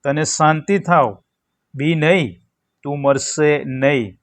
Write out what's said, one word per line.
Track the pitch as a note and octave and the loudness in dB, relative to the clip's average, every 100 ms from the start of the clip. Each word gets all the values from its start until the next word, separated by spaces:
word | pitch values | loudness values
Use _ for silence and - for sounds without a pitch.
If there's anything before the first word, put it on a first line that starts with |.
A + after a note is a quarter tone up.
"તને | C#3+ D3 | -2 -2
શાંતિ | D3+ - D#3 D#3 D3+ G3 | -4 2 2 2 0 -2
થાવ, | - E3+ B2+ F#2+ _ _ _ _ _ C3 | 2 2 2 -4 _ _ _ _ _ -6
બી | D3+ E3 | -2 0
નહીં, | D3+ F#3 B2 F2 _ _ _ _ | 2 2 0 -8 _ _ _ _
તું | C#3+ D3 | -10 -2
મરશે | C#3 C3+ - - D3+ D3 C3+ | 0 0 -2 0 2 0 -2
નહીં." | C3 C3+ C#3+ G#2+ F2+ | -2 0 0 -4 -10